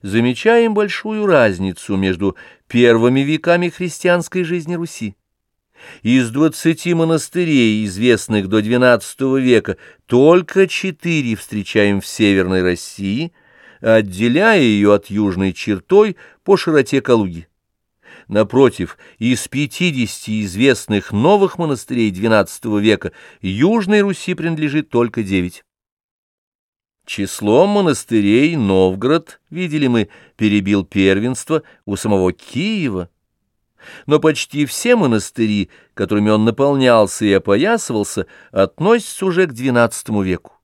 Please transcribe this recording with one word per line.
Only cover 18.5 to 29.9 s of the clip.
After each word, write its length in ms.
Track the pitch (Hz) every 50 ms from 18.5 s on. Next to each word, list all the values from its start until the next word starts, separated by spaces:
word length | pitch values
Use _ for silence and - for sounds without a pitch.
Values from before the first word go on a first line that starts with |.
| - 131 139 120 - - 90 82 - _ - - _ _
из 280 | 113 120 127 113 - -
пятидесяти 960 | - 135 147 135 - - 175 180 147 127 120 104 - - - - 110 107 107
известных 680 | 95 85 98 127 139 123 - - - 107 101 - -
новых 480 | - 101 120 165 208 208 196 180 - -
монастырей 500 | 170 156 139 113 - - 127 120 113 107
двенадцатого 680 | 92 90 104 113 110 107 90 - - - - 117 107 104
века 320 | 104 110 107 - - 90 _ - - - - _
Южной 600 | - 92 95 104 143 185 226 233 196 175 208 208
Руси 320 | 202 202 185 - - - 180
принадлежит 560 | - 156 170 165 151 156 147 135 156 - _
только 340 | - 117 120 113 - 120 107
девять. 400 | 95 98 92 87 90 - - _ _ _ _ _ _ _ _ _ _ _ _ _ _ _ _ _ _ _ _ _ _ _ _ _ _ _ _ _
Числом 680 | - - - 101 92 - - 104 104 107 139 180 202
монастырей 840 | 208 202 196 170 135 - - _ 117 110 101 101 107 120 143 165 170
Новгород, 840 | 151 110 98 95 95 95 92 92 98 107 127 156 165 160 - - _ _ _
видели 380 | - 170 185 165 147 156 143
мы, 200 | 127